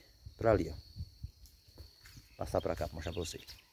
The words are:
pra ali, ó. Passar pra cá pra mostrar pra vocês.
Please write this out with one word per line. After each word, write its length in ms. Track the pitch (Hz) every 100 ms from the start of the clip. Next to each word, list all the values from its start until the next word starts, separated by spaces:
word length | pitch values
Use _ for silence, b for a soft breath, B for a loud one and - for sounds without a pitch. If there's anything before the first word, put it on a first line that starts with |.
| - - - -
pra 140 | 110
ali, 180 | 101 80
ó. 80 | - - - - - - - - - - - - - - - - -
Passar 240 | 95 92
pra 160 | 85 82
cá 120 | 80
pra 80 | 82
mostrar 180 | 82
pra 80 | 82
vocês. 240 | 82 - - - -